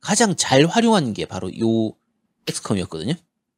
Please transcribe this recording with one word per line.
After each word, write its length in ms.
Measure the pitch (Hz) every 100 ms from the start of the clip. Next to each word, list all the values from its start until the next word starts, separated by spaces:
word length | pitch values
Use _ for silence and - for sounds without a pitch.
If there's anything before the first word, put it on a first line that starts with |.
가장 360 | - 208 226 165
잘 300 | - 135 165
활용한 460 | 233 233 214 127
게 120 | 90
바로 260 | 80 95 92 -
요 340 | 113 113 110 - _ _ _ _ -
엑스컴이었거든요. 680 | - - 101 87 80 92 170 _ _ _